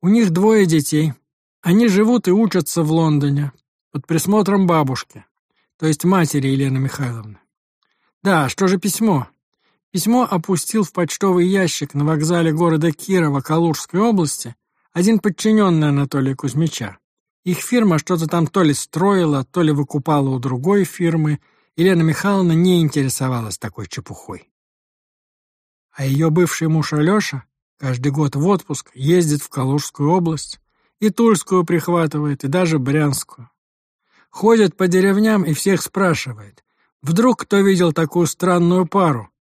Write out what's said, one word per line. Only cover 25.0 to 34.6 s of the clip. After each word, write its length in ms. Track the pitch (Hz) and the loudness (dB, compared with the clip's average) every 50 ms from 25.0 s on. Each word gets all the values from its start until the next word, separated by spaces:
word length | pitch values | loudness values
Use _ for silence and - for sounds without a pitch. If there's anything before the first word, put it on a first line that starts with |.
| _ _ _ _ _ _ _ _ _ _ _ _ _ _ _ _ _ _ _ | _ _ _ _ _ _ _ _ _ _ _ _ _ _ _ _ _ _ _
А 120 | - 139 | -8 -4
ее 260 | 135 135 139 160 165 | -2 0 2 2 2
бывший 380 | 156 175 180 170 - - 160 160 | 4 2 2 2 0 -2 -2 0
муж 240 | 156 160 147 - - | 0 0 0 -2 -2
Алеша 520 | 151 151 165 202 214 196 - - 135 - _ _ _ _ _ _ _ | 0 0 2 2 0 0 -2 -6 -10 -12 _ _ _ _ _ _ _
каждый 320 | - 135 127 123 127 147 | -6 -6 -6 -2 -2 -4
год 240 | 139 147 156 143 - | -2 0 -2 -2 -2
в 100 | 143 147 | -2 0
отпуск 440 | 185 202 180 - _ 151 - - _ _ | 0 0 0 -2 _ -12 -12 -12 _ _
ездит 480 | 123 135 143 170 180 175 156 147 143 - | -6 0 2 2 4 4 2 0 -2 -4
в 60 | - | -6
Калужскую 640 | - 147 127 131 139 147 143 - _ - 143 147 | -6 -4 -2 -2 -2 -2 -4 -6 _ -4 -2 0
область, 500 | 170 185 175 170 160 147 - - - - _ _ _ _ _ _ _ _ | 0 0 0 -2 -4 -6 -8 -14 -18 -20 _ _ _ _ _ _ _ _
и 120 | - 214 | -2 -2
Тульскую 540 | 185 - 233 233 220 165 - - 190 185 175 | 0 2 2 4 4 2 0 0 0 0 0
прихватывает, 800 | 165 180 170 147 - 175 175 165 156 - 151 151 147 143 139 - | 2 -2 -2 -2 0 0 0 0 -2 -2 -4 -4 -4 -4 -4 -6
и 60 | 135 | -4
даже 300 | 139 180 185 170 160 151 | -2 0 0 0 0 -2
Брянскую. 680 | 127 127 139 156 151 147 135 - - _ - - 120 - _ _ _ _ _ _ _ _ _ _ _ _ _ _ _ _ | -2 0 0 0 0 0 -2 -4 -8 _ -16 -20 -20 -20 _ _ _ _ _ _ _ _ _ _ _ _ _ _ _ _
Ходит 460 | _ - - 214 233 226 | _ 0 2 4 6 6